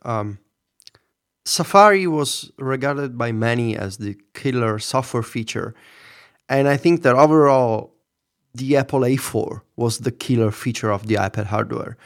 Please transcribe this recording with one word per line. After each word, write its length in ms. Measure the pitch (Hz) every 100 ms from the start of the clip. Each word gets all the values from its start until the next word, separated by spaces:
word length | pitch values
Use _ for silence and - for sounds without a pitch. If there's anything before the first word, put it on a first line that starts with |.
um, 360 | - 110 104 101 _ _ _ _ - _ _ _ _ _
Safari 640 | - - 160 196 208 196 180
was 420 | 156 139 - - -
regarded 580 | 131 135 139 143 139 120
by 140 | 120
many 460 | 113 113 120 117 110
as 220 | 101 101
the 180 | 104 101 _
killer 460 | - 139 123 113 107
software 420 | - 131 131 123
feature. 540 | 113 120 110 113 110 - - - - - _ _ -
And 160 | 139 139
I 100 | 143
think 260 | 170 170
that 120 | 147
overall, 800 | 127 151 156 143 135 123 110 - _ _ _ _ _ _
the 220 | 120 135 139
Apple 280 | 131 139
A 120 | 123 123
four 480 | - 113 - 107 _ -
was 220 | 117 113
the 120 | 117
killer 400 | 117 - 120 110
feature 400 | - 127 113 110
of 160 | 101 110
the 80 |
iPad 320 | 104 98 - 101
hardware. 500 | 107 110 - - 117